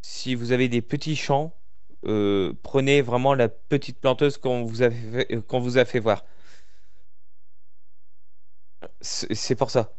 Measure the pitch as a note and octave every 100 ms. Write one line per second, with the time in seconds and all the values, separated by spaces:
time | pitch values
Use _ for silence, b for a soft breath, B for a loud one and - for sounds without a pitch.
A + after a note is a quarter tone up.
0 | - - C3 B2+ A#2 B2 B2+ A#2+ - D3
1 | D#3 D3+ - C#3 D#3+ - - - - -
2 | - G#2+ G2+ G2+ F2+ - - C3+ C3+ C#3+
3 | B2 B2 C3 C#3 A2+ - - C#3+ - B2
4 | C3+ B2+ D3 C3+ C3+ B2 A#2 A2+ B2 A2+
5 | A2 A#2+ - A#2 - B2+ B2 B2 B2 B2
6 | A2 G2 - b b b b b b b
7 | - - - - - - - - - -
8 | - - - - - - - - - -
9 | - - - A2 - B2 - B2+ A2